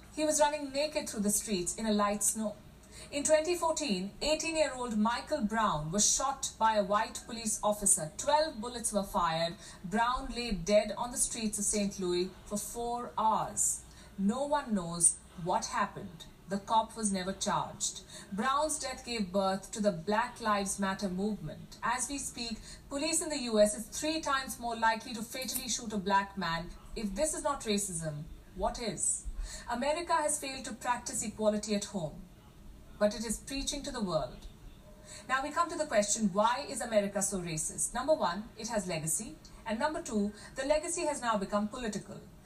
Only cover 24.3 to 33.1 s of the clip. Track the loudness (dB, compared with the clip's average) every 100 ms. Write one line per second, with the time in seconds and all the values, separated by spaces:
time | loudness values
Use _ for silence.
24.3 | 0 0 -6 -4 2 2 2 -2 -8 -8
25.3 | -8 -4 -4 -2 -4 -4 -4 2 2 2
26.3 | -4 -2 -2 -6 -12 -10 -6 -4 0 -2
27.3 | 0 -2 0 0 0 0 -4 -4 -6 -10
28.3 | -14 -14 -2 -2 -2 -6 -2 0 -2 -4
29.3 | -6 -6 -6 -4 -2 0 0 2 2 2
30.3 | 0 -4 -8 -8 -6 -2 -2 -2 -4 -4
31.3 | 2 2 2 2 -2 0 -4 -4 -6 -16
32.3 | -18 -20 -20 -18 -18 -10 0 2